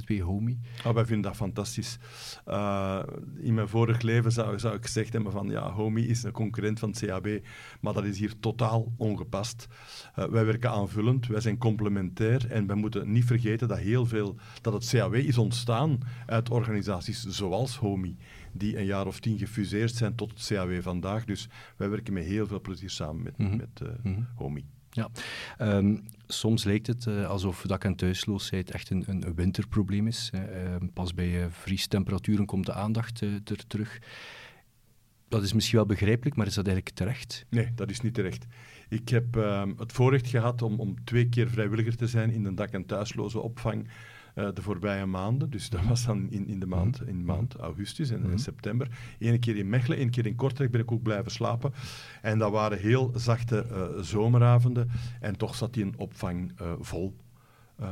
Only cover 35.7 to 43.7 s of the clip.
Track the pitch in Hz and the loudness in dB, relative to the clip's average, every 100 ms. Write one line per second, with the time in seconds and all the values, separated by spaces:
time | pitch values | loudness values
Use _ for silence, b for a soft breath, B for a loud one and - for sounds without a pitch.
35.7 | 113 101 101 101 120 147 117 101 101 95 | 6 6 4 4 4 2 0 0 0 2
36.7 | 92 - - 92 123 - - - 117 117 | 0 -2 -4 -2 -4 -8 -12 -2 0 2
37.7 | 117 98 - 110 - 92 - - B B | 0 -4 -2 -2 0 -2 -4 -10 B B
38.7 | B B 113 - 120 120 113 104 101 98 | B B -4 2 2 4 2 2 2 0
39.7 | - 113 - 127 135 120 123 117 120 113 | -4 -4 4 6 6 4 2 2 0 0
40.7 | 110 101 92 - 120 120 120 110 107 104 | 0 -2 -4 0 4 4 4 2 2 2
41.7 | 110 113 117 117 117 113 113 101 92 104 | 2 0 0 2 2 2 2 0 -2 -2
42.7 | 101 90 101 104 117 107 113 113 - 117 | -4 -2 -2 -2 -2 -2 -2 -4 -2 -2